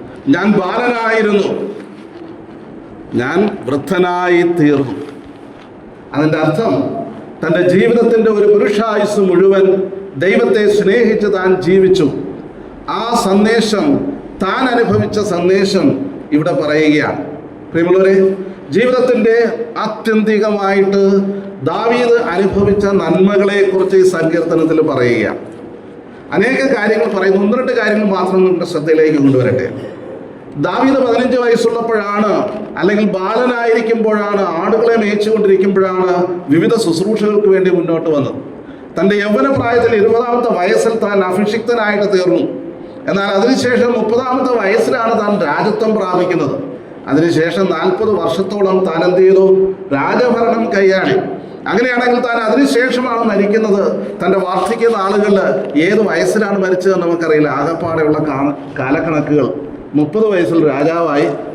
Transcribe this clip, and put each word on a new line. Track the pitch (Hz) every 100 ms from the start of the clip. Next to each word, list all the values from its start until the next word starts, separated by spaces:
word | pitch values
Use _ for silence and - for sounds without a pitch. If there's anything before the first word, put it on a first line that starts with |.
| - - 135
"ഞാൻ | 175 202 190
ബാലനായിരുന്നു, | 185 226 240 233 226 220 208 202 - - - - - - - - - - - - - - - - - 120
ഞാൻ | 131 170 208 - 117
വൃദ്ധനായി | 139 143 180 180 180 180 175 175 170
തീർന്നു." | 147 139 123 - - - - - - - - - - - - 139
അതിൻ്റെ | 156 156
അർത്ഥം, | 208 220 226 - - - - - - -
തൻ്റെ | 160 180 175
ജീവിതത്തിൻ്റെ | 185 226 233 226 226 220 208
ഒരു | 202
പുരുഷായുസ് | 202 208 208 226 214 202 202 185
മുഴുവൻ | 175 196 190 190 190 - - - 135 180
ദൈവത്തെ | 240 233 208 208 208
സ്നേഹിച്ച് | 185 240 220 - 208 185
താൻ | 185 185 165
ജീവിച്ചു. | 190 185 180 147 - - - - - - - - 180
ആ | 233 240 190
സന്ദേശം, | 202 214 233 214 208 151 101 - - - -
താൻ | 190 233 254
അനുഭവിച്ച | 233 226 208 208 208 190
സന്ദേശം | 175 180 196 196 190 143 - - - - 151
ഇവിടെ | 165 156
പറയുകയാണ്. | 151 151 151 147 113 - - - - - -
പ്രിയമുള്ളവരെ, | 165 175 190 190 190 190 190 - - - 160
ജീവിതത്തിൻ്റെ | 254 254 247 220 226 233 226 165 156 170 214
ആത്യന്തികമായിട്ട് | - 220 220 214 214 214 208 196 196 196 196 196 196 196 196 - - 139
ദാവീദ് | 175 233 240 240 233 165
അനുഭവിച്ച | 180 196 190 202 202 202 190
നന്മകളെക്കുറിച്ച് | 160 180 190 202 202 202 190 190 185 190
ഈ | 180
സങ്കീർത്തനത്തിൽ | 165 160 170 165 160 160 156 151
പറയുകയാണ്. | 127 120 110 95 - - - - - - - - - - 170
അനേക | 233 269 269
കാര്യങ്ങൾ | 240 214 214 202
പറയുന്നു. | 190 190 196
ഒന്ന് | 208 254
രണ്ട് | 254 233
കാര്യങ്ങൾ | 214 214 208 190
മാത്രം | 175 190 185
നമ്മുടെ | 170 -
ശ്രദ്ധയിലേക്ക് | 165 156 160 156 143
കൊണ്ടുവരട്ടെ. | 135 127 110 95 80 - - - - - - - - 147 175
ദാവീദ് | 196 262 269 247
പതിനഞ്ച് | 226 247 247
വയസ്സുള്ളപ്പോഴാണ്, | 240 233 226 233 226 220 202 208 208 160 - - - -
അല്ലെങ്കിൽ | 175 226 208 185
ബാലനായിരിക്കുമ്പോഴാണ്, | 190 233 247 240 233 233 220 233 220 214 208 202 180 165
ആടുകളെ | 202 220 - 226
മേയിച്ചുകൊണ്ടിരിക്കുമ്പോഴാണ് | 208 208 214 220 196 190 196 190 190 185 185 180 180 175 139
വിവിധ | 165 220 226 170
ശുശ്രൂഷകൾക്ക് | 165 202 214 208 208 196
വേണ്ടി | 190 180 170
മുന്നോട്ട് | 160 160 170 143
വന്നത്. | 117 - - - - - - 165
തൻ്റെ | 196 208
യൗവനപ്രായത്തിൽ | 208 214 269 262 233 240 233 214
ഇരുപതാമത്തെ | 220 226 247 240 233 180
വയസ്സിൽ | 185 220 220 - 202
താൻ | 202 185
അഭിഷിക്തനായിട്ട് | 185 208 226 240 233 208 202 196 190
തീർന്നു. | 170 170 - - - - - - -
എന്നാൽ | 196 - 196
അതിനുശേഷം | 240 269 247 240 240 226
മുപ്പതാമത്തെ | 208 240 254 269 262 233
വയസ്സിലാണ് | 190 226 - 254 226 214
താൻ | 208 190 151
രാജത്വം | 156 202 - 220 208
പ്രാപിക്കുന്നത്. | 185 180 180 165 135 - - - - - -
അതിനുശേഷം | 143 165 156 165 202 185 160
നാൽപത് | 180 190 214 185
വർഷത്തോളം | 165 196 190 202 190 185 185
താൻ | 165 180
എന്ത് | 185
ചെയ്തു? | 185 190 190 190 190 - - 180
രാജഭരണം | - 220 247 226 226 226 208 196
കൈയാളി. | 190 190 151 - - - - - -
അങ്ങനെയാണെങ്കിൽ | 190 254 247 247 240 240
താൻ | 233 214
അതിനുശേഷമാണ് | 240 277 233 254 247 254 226 220
മരിക്കുന്നത്. | 196 202 220 214 196 160 202 - -
തൻ്റെ | 180 190 180
വാർദ്ധക്യ | 185 190 233 233 214
നാളുകളിൽ | 190 208 202 196 185 - - 143 180
ഏത് | 220 190
വയസ്സിലാണ് | 139 123 208 202 202
മരിച്ചതെന്ന് | 185 180 190 180
നമുക്കറിയില്ല. | 170 170 160 151 147 135
ആകപ്പാടെയുള്ള | 151 165 170 160 151 151 151
കാ-, | 135 143 139 - -
കാലക്കണക്കുകൾ, | 131 160 165 151 143 147 120 - - - - 143
മുപ്പത് | 151 214 220
വയസ്സിൽ | 185 170 165 151
രാജാവായി | 135 156 170 165 143 143 143 -